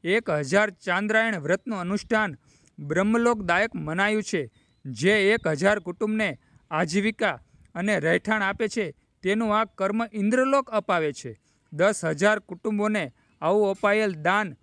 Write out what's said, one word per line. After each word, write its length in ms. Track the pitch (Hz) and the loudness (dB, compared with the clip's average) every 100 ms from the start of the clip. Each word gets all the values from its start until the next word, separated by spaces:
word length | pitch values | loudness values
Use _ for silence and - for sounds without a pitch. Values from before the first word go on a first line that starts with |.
એક 220 | 165 208 226 156 | 0 -2 0 -4
હજાર 260 | 139 190 214 - | 2 2 2 -2
ચાંદ્રાયણ 600 | - 180 208 220 226 196 | -2 -2 2 2 2 -2
વ્રતનું 360 | 143 190 - 208 | -2 -2 -2 -6
અનુષ્ઠાન 540 | 175 202 - 220 208 143 _ _ _ - | -4 -4 0 0 0 -6 _ _ _ -16
બ્રહ્મલોકદાયક 920 | 143 160 202 233 233 233 180 175 226 | -4 0 2 2 2 0 0 0 0
મનાયું 500 | 175 151 165 202 214 202 | -4 -6 -2 0 0 -2
છે. 100 | 185 123 _ _ _ | -4 -6 _ _ _
જે 280 | 135 113 165 214 196 | -14 -2 2 4 4
એક 140 | 220 165 151 | 2 0 0
હજાર 180 | 190 208 | 2 0
કુટુંબને 480 | 175 175 214 214 208 135 _ _ _ | -4 -6 -4 -2 -4 -6 _ _ _
આજીવિકા 680 | 156 170 180 208 214 214 135 _ _ _ | -2 0 0 -2 0 -2 -2 _ _ _
અને 200 | - 196 196 | -6 -2 0
રહેઠાણ 420 | 151 175 - 214 | 2 0 0 -2
આપે 240 | 196 202 220 | -2 -2 -4
છે, 180 | 233 180 - _ _ | -2 -6 -8 _ _
તેનું 280 | 185 208 226 | -2 0 2
આ 100 | 214 220 - | 0 0 -2
કર્મ 220 | 190 214 226 | -2 -2 -4
ઇન્દ્રલોક 540 | 214 202 254 262 277 262 | -2 0 2 4 2 0
અપાવે 400 | 220 202 180 156 | -4 0 0 0
છે. 200 | 135 127 110 _ _ _ | -4 -14 -16 _ _ _
દસ 260 | 151 190 208 165 | 0 2 2 -4
હજાર 260 | 151 202 214 | 2 2 2
કુટુંબોને 640 | - 180 220 208 208 214 139 _ _ _ | -4 -8 -4 0 0 -2 -6 _ _ _
આવું 280 | 156 202 202 | 0 2 2
અપાયેલ 420 | 196 202 208 214 165 | 2 2 2 0 0
દાન 300 | 156 202 202 131 | 0 2 0 -8